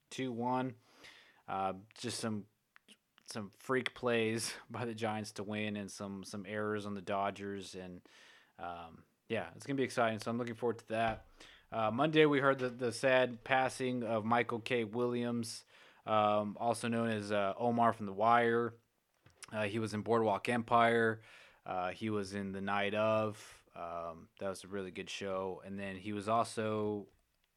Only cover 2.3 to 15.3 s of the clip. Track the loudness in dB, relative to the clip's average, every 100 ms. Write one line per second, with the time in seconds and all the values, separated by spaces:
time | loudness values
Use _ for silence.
2.3 | -4 -8 _ _ -20 _ -20 _ _ -12
3.3 | -10 -10 -10 0 0 0 -2 0 2 2
4.3 | 0 -4 -8 -12 -8 -6 -4 -4 -4 -6
5.3 | -8 -6 -4 -4 -4 -8 -10 -10 -10 -10
6.3 | -10 -6 -4 -2 -2 -4 -8 -4 0 0
7.3 | -2 -8 -8 -10 -12 -12 -14 -18 -20 -20
8.3 | -20 _ -12 -10 -10 -14 -18 -20 _ -6
9.3 | -6 -6 -10 -4 -2 0 2 2 2 -2
10.3 | -4 -4 -4 -2 -4 -4 0 0 -2 -10
11.3 | -20 -20 -20 _ -2 0 2 4 6 6
12.3 | 6 4 4 0 -2 -2 2 4 6 4
13.3 | 0 0 2 2 0 -2 -2 0 0 2
14.3 | 2 2 -2 0 0 0 -2 0 0 -2